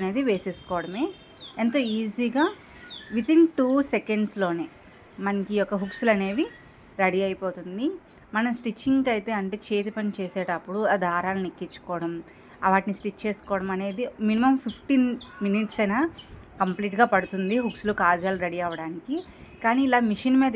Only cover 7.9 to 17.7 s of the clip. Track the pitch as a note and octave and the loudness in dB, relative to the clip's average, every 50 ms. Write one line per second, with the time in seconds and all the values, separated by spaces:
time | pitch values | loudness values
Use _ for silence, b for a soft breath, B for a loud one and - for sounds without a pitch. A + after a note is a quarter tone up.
7.9 | G4 F4 B B B B B - - G#3+ A#3 B3 A#3 A#3+ - A#3 A#3 - - C4+ | -4 -8 B B B B B -6 -2 -2 -2 -2 -2 -4 -4 -6 -6 -2 0 2
8.9 | C4+ C4+ C4 C4 A3+ G#3 G3+ A#3 A3 G3+ F#3+ F#3+ G#3 G#3 - - G#3+ G3+ G3 G#3+ | 2 4 4 2 0 0 -2 -2 -4 -4 -4 -4 -6 -8 -4 -2 -2 -2 -2 -2
9.9 | G#3 A3 G#3+ G#3 G3 - F#3 F3+ - F#3+ F3+ - E3+ D#3+ - F3+ F#3 G#3 A3 - | -4 -4 -4 -4 -4 -4 -6 -4 -4 -4 -2 -2 -4 -4 -4 -6 -2 0 2 2
10.9 | G3+ F#3+ F#3 F3 E3+ F3 F3 F#3 F#3+ G3 F#3 E3+ - - F3+ E3 - - - - | 2 2 2 0 0 0 0 -2 -2 -2 -4 -4 -6 -8 -10 -12 -12 -12 -10 -8
11.9 | F3 E3+ E3+ E3 E3+ E3 - B B B B B B B - G3 F#3+ G3 F#3+ G#3 | -6 -4 -4 -6 -6 -8 -10 B B B B B B B 2 4 4 4 2 0
12.9 | F#3+ - - G#3 G3 - - G#3+ G3+ - - - G3+ F#3+ F#3 G3 F#3+ F#3+ G3 G3+ | -4 -4 -6 -8 -6 -4 -4 -6 -6 -6 -4 -4 -4 -2 -2 -2 -4 -4 -4 -4
13.9 | F#3+ G3+ B3 - - - G#3+ G#3+ A3 A3+ B3 C4 C4+ C4 - A3+ - - - - | -4 -6 -6 -8 -4 -2 0 0 2 4 4 4 4 2 0 -6 -10 -8 -2 2
14.9 | C#4 B3+ B3+ B3 A#3 - - - - - G3+ G3+ G3 G#3+ A3 G3+ - - G#3+ G3 | 4 4 4 2 -2 -6 -10 -16 -8 -4 -2 0 0 0 0 -2 -2 0 0 2
15.9 | G#3 B3 D#4 E4+ B B B B B B B - - - G3 F#3+ F3+ - G#3 G3+ | 2 2 0 0 B B B B B B B -16 -4 -2 -2 -2 -2 -2 -4 -2
16.9 | G3 A3 A#3+ A3+ G#3 F#3+ F3+ - G3 F#3+ F#3+ F#3+ A3 B3+ A#3+ G#3+ | 2 4 4 4 4 2 0 -2 -4 -4 -2 0 0 0 0 -2